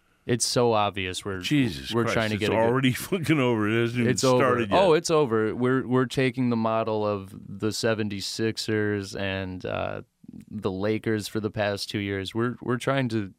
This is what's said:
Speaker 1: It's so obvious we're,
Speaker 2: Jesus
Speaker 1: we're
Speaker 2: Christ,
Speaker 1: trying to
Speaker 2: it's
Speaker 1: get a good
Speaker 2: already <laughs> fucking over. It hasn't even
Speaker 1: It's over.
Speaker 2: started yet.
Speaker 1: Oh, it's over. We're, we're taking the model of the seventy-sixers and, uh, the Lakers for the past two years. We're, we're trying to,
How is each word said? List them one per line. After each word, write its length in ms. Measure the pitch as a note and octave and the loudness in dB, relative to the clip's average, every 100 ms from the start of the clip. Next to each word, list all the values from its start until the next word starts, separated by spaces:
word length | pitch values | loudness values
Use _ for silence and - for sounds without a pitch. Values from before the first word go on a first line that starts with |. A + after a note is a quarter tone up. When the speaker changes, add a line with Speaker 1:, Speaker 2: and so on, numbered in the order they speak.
| _ _ - | _ _ -4
Speaker 1:
It's 180 | A#2 | -2
so 300 | - - A#2+ | 0 2 4
obvious 500 | A2 G#2 G2 F#2 F2+ | 4 2 0 -4 -4
we're, 140 | G#2 F#2+ | -6 -6
Speaker 2:
Jesus 520 | F2+ D3 B2 C#2+ C2+ | 0 2 2 -2 -2
Speaker 1:
we're 80 | A2+ A#2 | 0 2
Speaker 2:
Christ, 80 | G2+ | 2
Speaker 1:
trying 140 | A2 | 0
to 60 | G#2+ | 0
Speaker 2:
it's 20 | |
Speaker 1:
get 100 | G#2 | 0
a 60 | G#2+ | 2
good 40 | |
Speaker 2:
already 280 | A2+ B2+ C3 | 2 2 2
<laughs> 20 | |
fucking 460 | A#2+ - G3 C#3 D#3 | 0 -2 -2 0 2
over. 300 | B2+ A2+ G#2 | 2 2 2
It 100 | A2+ | 2
hasn't 180 | A#2 A#2+ | 0 0
even 120 | A#2 | 0
Speaker 1:
It's 120 | A#2+ | 2
over. 160 | C3 B2+ | 4 4
Speaker 2:
started 320 | C3 B2 A2 | 4 2 2
yet. 80 | D3 | 4
Speaker 1:
Oh, 120 | F#3+ | 6
it's 180 | D#3 E3 | 4 4
over. 420 | D#3 C#3+ A2 A2 | 2 2 2 0
We're, 320 | F#2+ B2 C3 G#2+ | 0 0 0 2
we're 220 | B2+ C3 | 2 2
taking 420 | - C3 B2 B2 | 2 0 2 0
the 60 | A#2 | 2
model 500 | A2+ A2+ A2+ A2 G#2 | 0 0 0 0 0
of 260 | G#2 F#2+ G#2+ - | -2 -6 -14 -14
the 240 | G2 G#2+ | -4 -2
seventy-sixers 1400 | G2+ A#2 A2 G#2+ G2+ - - A2+ G#2+ - G#2+ G#2 G#2 G2 G#2 | 0 0 0 -2 -4 -6 -2 -2 -2 -2 0 0 -2 -4 -6
and, 500 | G2 F#2+ F#2+ F#2 G#2+ | -4 -4 -6 -8 -6
uh, 360 | G1+ G1+ G1+ - _ - - - | -4 -4 -6 -12 _ -20 -20 -14
the 220 | G#2+ G2 | -6 -4
Lakers 560 | F#2+ G#2 A2 A#2 A2 G2 | -2 -2 -2 0 -2 -2
for 120 | A2+ | -4
the 120 | G#2 | -4
past 380 | A2 G#2 G2+ - | -2 -2 -2 -4
two 100 | G#2+ | -4
years. 340 | G2+ G2 F#2+ | -4 -4 -4
We're, 220 | A2+ A#2+ A#2+ | -2 -2 -4
we're 160 | - B2 | -4 -2
trying 300 | - C#3 B2+ | 0 0 0
to, 220 | A2+ G2 | -2 -4